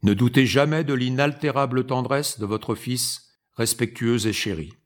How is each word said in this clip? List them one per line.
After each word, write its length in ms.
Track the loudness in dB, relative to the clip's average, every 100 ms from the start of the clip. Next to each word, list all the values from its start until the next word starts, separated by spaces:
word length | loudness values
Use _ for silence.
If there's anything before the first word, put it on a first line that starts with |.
ne 100 | 2
doutez 340 | 4 4 4 4
jamais 360 | 4 2 0
de 100 | 0
l'inaltérable 920 | -2 -2 0 0 0 -2 0 0 0 0
tendresse 540 | -2 0 -2 -2 -6
de 60 | -4
votre 280 | -4 -2 -6
fils, 540 | -4 -4 -4 -6 _ _ _
respectueux 720 | -4 -2 0 -2 -2 0 2 0
et 80 |
chéri. 400 | -2 -4 -6 -8 -14